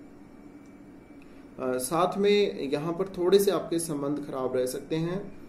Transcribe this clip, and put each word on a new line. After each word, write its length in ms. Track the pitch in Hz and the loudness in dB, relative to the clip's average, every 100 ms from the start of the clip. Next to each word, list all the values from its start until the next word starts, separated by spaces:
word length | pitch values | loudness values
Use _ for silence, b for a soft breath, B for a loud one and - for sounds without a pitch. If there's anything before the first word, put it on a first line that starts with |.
| - - - - - - - - - - - - B B B - | -20 -20 -20 -20 -20 -20 -20 -20 -20 -20 -20 -20 B B B -6
अ, 180 | 131 127 | -2 -2
साथ 400 | - 165 180 196 | 0 2 2 2
में 420 | 202 208 202 - | 4 4 4 -2
यहाँ 320 | 139 147 165 | -2 -2 -2
पर 160 | 170 - | -4 -4
थोड़े 300 | 180 180 196 | -2 4 6
से 120 | 196 | 6
आपके 280 | 160 - 165 | 2 0 -2
संबंध 480 | 165 143 143 147 - | -2 -2 -2 -4 -6
खराब 300 | 135 127 131 | -4 -2 0
रह 100 | 127 | 0
सकते 300 | 143 - 160 | -4 -4 -2
हैं 360 | 165 190 - - | -2 -4 -8 -14